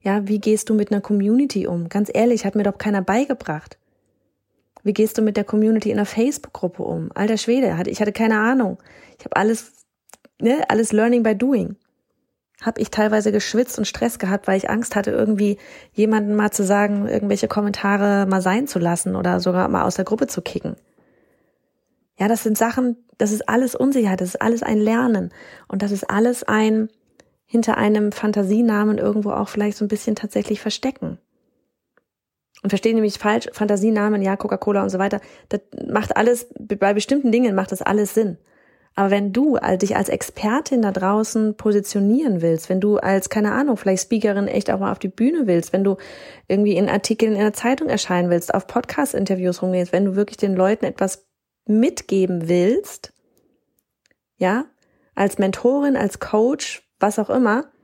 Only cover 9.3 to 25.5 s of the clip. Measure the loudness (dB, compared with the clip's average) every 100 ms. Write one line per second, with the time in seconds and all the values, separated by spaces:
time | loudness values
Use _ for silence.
9.3 | 0 0 0 -6 _ _ _ _ -20 _
10.3 | _ 0 0 2 0 2 2 2 2 2
11.3 | 0 2 0 -2 -8 _ _ _ _ _
12.3 | _ _ _ -8 -4 -6 0 2 2 2
13.3 | 0 0 0 -2 -2 -6 -2 -4 -2 -2
14.3 | -2 0 -2 0 -4 -2 -2 -2 0 0
15.3 | 2 0 -2 -8 -20 -14 0 2 2 2
16.3 | 0 0 0 2 4 2 0 -2 -2 0
17.3 | -2 0 -2 -2 -2 0 2 2 2 2
18.3 | 2 2 0 0 -2 0 0 -2 -2 0
19.3 | 0 0 0 2 2 0 0 -4 -2 -2
20.3 | -4 -8 -8 -8 -12 _ _ _ _ _
21.3 | _ _ _ _ _ _ _ _ _ 0
22.3 | 0 0 0 0 0 -2 -2 _ _ -2
23.3 | -2 0 0 0 0 0 2 2 0 -2
24.3 | -2 0 0 0 2 2 2 2 0 -2
25.3 | -10 -20